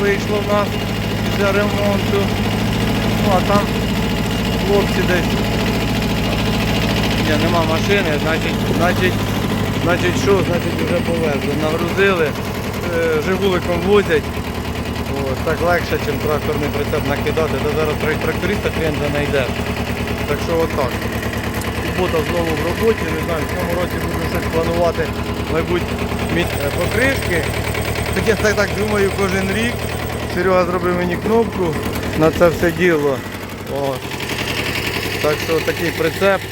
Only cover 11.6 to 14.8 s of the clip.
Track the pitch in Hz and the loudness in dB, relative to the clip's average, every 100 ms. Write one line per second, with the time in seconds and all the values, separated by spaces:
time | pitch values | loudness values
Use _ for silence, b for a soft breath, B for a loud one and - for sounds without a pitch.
11.6 | 156 160 170 175 196 180 151 - - - | 0 0 0 2 2 4 0 -2 -4 -4
12.6 | - - 175 170 165 156 147 185 196 180 | -4 -4 -2 0 0 0 0 2 2 2
13.6 | - 175 175 208 170 156 135 - - - | 0 0 4 4 4 2 0 -4 -4 -6
14.6 | - - | -4 -4